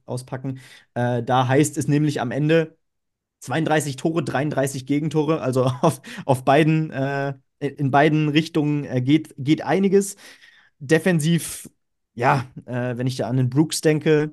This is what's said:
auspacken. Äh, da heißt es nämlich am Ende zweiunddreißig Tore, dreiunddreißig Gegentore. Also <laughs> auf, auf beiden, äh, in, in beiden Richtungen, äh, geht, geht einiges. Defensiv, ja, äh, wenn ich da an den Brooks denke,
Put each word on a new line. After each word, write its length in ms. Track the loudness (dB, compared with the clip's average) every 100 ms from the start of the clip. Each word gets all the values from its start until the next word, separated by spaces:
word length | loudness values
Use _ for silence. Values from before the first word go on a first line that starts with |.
auspacken. 560 | -12 -12 -10 -10 -10 -10 -14 -20 _
Äh, 300 | -4 -2 -2
da 260 | 0 2 4
heißt 300 | 2 2 0
es 100 | 0
nämlich 320 | 0 0 -2
am 100 | -4
Ende 440 | -2 2 2 0 _ _ _ _ _ _ _
zweiunddreißig 560 | -6 -4 0 0 -2 -4
Tore, 260 | -4 -2
dreiunddreißig 640 | -2 -2 -2 -2 -2 -4
Gegentore. 560 | -4 -2 -2 0 0 0
Also 240 | 0 0
<laughs> 160 | 0 2
auf, 220 | 0 0 -6 -6 -2
auf 180 | 0
beiden, 460 | 4 4 4 2 -2
äh, 420 | -6 -4 -4 -6 -8 _ _
in, 100 | -8 -4
in 140 | 0
beiden 380 | 4 4 2 2
Richtungen, 560 | 0 0 0 0 -2
äh, 160 | -2 -2
geht, 340 | 2 2 0 -4
geht 240 | 0 0
einiges. 540 | 0 0 2 2 0 -6 -20 -20 -20 _ _ _
Defensiv, 920 | 0 2 2 2 2 0 -2 -12 -18 _ _ _ _
ja, 320 | -2 0 0 -2 -12 -10
äh, 300 | -6 -6 -4
wenn 100 | -4
ich 100 | -4
da 120 | -2
an 80 | 0
den 120 | 0
Brooks 300 | 2 0 0
denke, 520 | 0 0 2 2 0